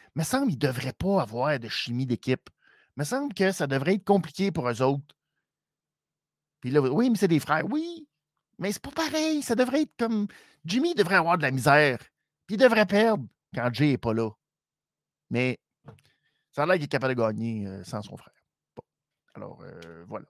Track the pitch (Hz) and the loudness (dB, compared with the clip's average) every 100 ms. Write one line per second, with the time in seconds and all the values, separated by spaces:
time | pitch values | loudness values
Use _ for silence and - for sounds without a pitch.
0 | _ - 160 262 277 131 143 120 127 - | _ -6 -2 0 0 0 -2 -2 -6 -4
1 | 180 196 113 117 139 139 113 - - 120 | 0 0 0 -2 -2 -2 -4 -8 -4 -4
2 | 131 117 - 127 - - _ _ _ - | -2 -2 -2 -4 -4 -20 _ _ _ -10
3 | 147 254 285 196 190 185 143 135 139 202 | -6 -4 -4 0 0 0 -2 0 0 0
4 | - 202 - - 196 165 123 117 131 143 | 2 2 2 -2 -2 0 -2 2 2 0
5 | - _ _ _ _ _ _ _ _ _ | -4 _ _ _ _ _ _ _ _ _
6 | _ _ _ _ _ _ 123 147 131 156 | _ _ _ _ _ _ 0 2 2 2
7 | 254 220 190 160 - 156 - 294 339 339 | 2 2 2 2 2 -2 -2 -4 -6 -10
8 | 302 _ _ _ _ - 190 - 277 - | -18 _ _ _ _ -8 -6 -6 -8 -6
9 | 311 311 311 302 - 226 247 277 302 - | -4 -2 -2 -2 -2 0 0 0 -2 -2
10 | 233 220 208 - - _ 160 220 339 285 | -2 -2 -4 -8 -20 _ -4 0 0 2
11 | 175 190 165 175 143 131 127 147 147 120 | 2 2 4 2 2 2 6 6 6 2
12 | - _ _ _ - 196 254 220 202 202 | -6 _ _ _ -8 4 6 6 4 4
13 | 226 208 117 _ _ - 123 113 147 127 | 4 2 -4 _ _ -4 -4 2 2 2
14 | 117 110 113 - _ _ _ _ _ _ | 0 0 -2 -6 _ _ _ _ _ _
15 | _ _ _ 120 127 - _ _ - - | _ _ _ -2 -2 -4 _ _ -20 -20
16 | _ _ _ _ _ - 151 185 143 139 | _ _ _ _ _ -2 2 2 0 -2
17 | 131 127 113 110 117 110 101 95 92 107 | 0 0 0 0 -4 -4 -6 -10 -10 -10
18 | 104 98 - _ _ _ _ - - _ | -10 -16 -20 _ _ _ _ -20 -20 _
19 | _ _ _ - 101 92 95 87 82 82 | _ _ _ -18 -18 -16 -20 -18 -18 -20
20 | 87 107 - | -16 -16 -16